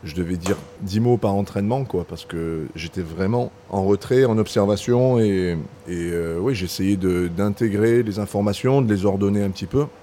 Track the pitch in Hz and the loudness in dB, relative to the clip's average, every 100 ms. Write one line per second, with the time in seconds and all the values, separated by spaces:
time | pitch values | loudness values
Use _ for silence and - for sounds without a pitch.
0 | - 78 85 90 90 98 - - 98 101 | -10 -6 -4 -4 -2 -4 -4 -12 -4 0
1 | 117 120 107 98 101 101 101 127 127 90 | 2 2 2 0 -2 -2 -2 -2 -2 -4
2 | 85 85 - 85 82 80 73 80 80 95 | -6 -10 -10 -8 -6 -6 -8 -10 -10 -8
3 | 82 80 95 120 123 - - 98 95 101 | -8 -4 0 0 -2 -8 -6 -2 2 0
4 | - 127 131 110 104 - 101 101 - 120 | 2 4 4 2 0 2 2 2 2 2
5 | 127 123 110 95 90 85 73 - - 87 | 4 4 4 2 0 -2 -6 -14 -10 -6
6 | 85 85 82 85 104 123 90 - 95 101 | -4 -4 -4 -2 -2 -2 -4 -2 0 2
7 | 92 90 90 85 104 101 117 101 110 120 | 2 2 0 0 -2 0 0 2 4 4
8 | 113 101 101 104 104 98 127 139 120 104 | 2 -2 -4 0 0 0 2 2 4 2
9 | 98 95 101 101 101 92 90 135 143 - | 2 2 2 2 0 -4 -4 -2 -2 -6